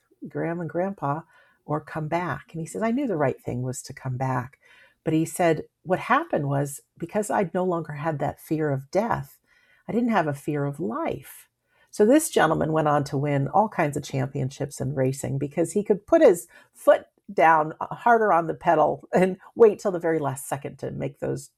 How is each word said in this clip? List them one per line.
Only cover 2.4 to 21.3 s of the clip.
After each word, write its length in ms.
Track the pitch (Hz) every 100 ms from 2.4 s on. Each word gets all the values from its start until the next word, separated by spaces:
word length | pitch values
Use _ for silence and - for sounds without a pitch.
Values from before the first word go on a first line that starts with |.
| -
And 80 | 160
he 60 | 160
says, 160 | 185
"I 80 | 226
knew 140 | 240 277
the 100 | 165
right 240 | 135 -
thing 220 | - 123
was 200 | 127 123
to 100 | -
come 220 | 139 131 127
back." 420 | 131 127 123 - _ _ _ _
But 100 | -
he 100 | 160 160
said, 380 | - 170 160 - _
"What 160 | 160 180
happened 480 | - 254 339 214 139
was, 320 | 139 143 - - _
because 320 | 170 208 208
I'd 240 | 220 180
no 100 | 185
longer 300 | 185 170 160
had 240 | 147 160 147
that 200 | 143 -
fear 300 | - 156 151
of 180 | 135 139
death, 480 | 185 226 139 139 _ _ _ _ _ -
I 40 |
didn't 180 | 196 240
have 160 | 214 156
a 60 |
fear 300 | 139 - 147
of 160 | 143 143
life." 680 | 185 269 330 - - - - _ _ _ _
So 160 | - 214
this 240 | 294 -
gentleman 420 | - 156 156 156
went 160 | 156 151
on 160 | 147
to 140 | 143 139
win 300 | 147 143 139
all 200 | - 214
kinds 280 | - 151 143
of 60 |
championships 760 | 139 135 135 139 135 - 139 -
in 140 | 131
racing 440 | 139 131 135 123 139
because 340 | 143 156 165
he 120 | 208
could 220 | 202 202 -
put 160 | 330
his 260 | 302 175 - - _
foot 340 | - - - - _ -
down 420 | 196 165 160 156 -
harder 520 | - 160 240 233 214
on 140 | 170 165
the 80 |
pedal 540 | 139 - 156 147 143 -
and 240 | 190 190 185 -
wait 240 | - 226 165
till 140 | 214
the 60 | 175
very 200 | 170 160
last 300 | 139 135 -
second 300 | 143 - 139
to 120 | 135
make 300 | 139 139 139
those 300 | 139